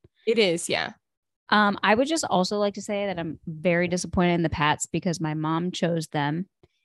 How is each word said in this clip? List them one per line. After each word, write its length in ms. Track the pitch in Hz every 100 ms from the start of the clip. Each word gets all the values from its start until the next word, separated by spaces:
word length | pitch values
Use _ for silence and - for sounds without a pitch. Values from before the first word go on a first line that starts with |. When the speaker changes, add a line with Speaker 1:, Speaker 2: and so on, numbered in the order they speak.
| _ _ -
Speaker 1:
It 120 | 233
is, 280 | 196 170 -
yeah. 260 | 110 - - _ _ _ _ -
Speaker 2:
Um, 280 | 208 208 196
I 100 | 196
would 140 | 220 277
just 160 | 320
also 340 | - 196 185 208
like 160 | 202
to 80 | 202
say 240 | 196 202 202
that 120 | 170
I'm 200 | 165 - -
very 400 | 156 175 170 180
disappointed 480 | 180 170 190 175
in 80 | 170
the 80 | 165
Pats 360 | - 151 143 -
because 340 | 165 180 160
my 140 | 160
mom 360 | 156 156 160 180
chose 380 | 180 170 165 156
them 400 | 151 143 160 190 _ _ _